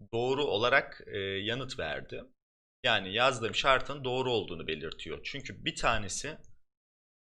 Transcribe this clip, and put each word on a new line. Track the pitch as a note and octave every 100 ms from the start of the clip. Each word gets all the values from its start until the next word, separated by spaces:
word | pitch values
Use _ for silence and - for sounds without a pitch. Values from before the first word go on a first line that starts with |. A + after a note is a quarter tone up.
| G#2
doğru | A#2 B2+ C3+
olarak, | C#3 G2+ A#2+ C#3 D3 - -
e, | G2+
yanıt | G2 G2 G#2 B2 B2+ -
verdi. | D#2+ C2+ - - - _ _ _ _ _
Yani | B2+ G#2+ F#2
yazdığım | G#2+ C3 B2 G#2+
şartın | - C#3+ C3 - D3
doğru | C3 B2+ B2+
olduğunu | A2+ E2 E2 D#2
belirtiyor. | D#2 D#2+ - E2 C#2+
Çünkü | - C#3 - F#2
bir | C3+ -
tanesi, | C#3+ A2 G2 - C#3+ - - - _ _ _ _ _ _